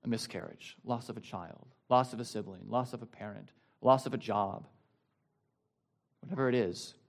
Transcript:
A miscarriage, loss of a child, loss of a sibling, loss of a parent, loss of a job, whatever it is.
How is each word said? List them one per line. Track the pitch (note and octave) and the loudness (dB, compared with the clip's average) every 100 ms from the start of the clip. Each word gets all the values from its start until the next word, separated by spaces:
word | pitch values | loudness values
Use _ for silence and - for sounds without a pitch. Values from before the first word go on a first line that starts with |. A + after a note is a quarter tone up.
A | - | -2
miscarriage, | A#2 - F#2 - - - - | -4 -4 -8 -10 -14 -18 -16
loss | - A#2+ A#2+ | -6 -4 -4
of | G#2+ | -12
a | |
child, | - F#2+ E2+ - - _ _ | -10 -10 -10 -14 -20 _ _
loss | B2+ B2+ | 6 6
of | A2+ | -2
a | A#2+ | -6
sibling, | G#2+ G2+ F#2 F#2+ | -6 -6 -10 -2
loss | A#2 B2 | -2 0
of | B2 | -6
a | A2+ | -12
parent, | - G#2+ G#2 G#2 _ _ _ | -12 -12 -12 -16 _ _ _
loss | B2+ C3 C3 | 6 6 6
of | |
a | A#2 | -6
job, | A2+ G2+ G2 G2+ - _ _ _ _ _ _ _ _ _ _ _ _ _ _ _ | 0 2 2 -2 -12 _ _ _ _ _ _ _ _ _ _ _ _ _ _ _
whatever | - F#3 C3 | -8 0 2
it | B2 | 4
is. | G2 F2 - - | 2 -2 -10 -16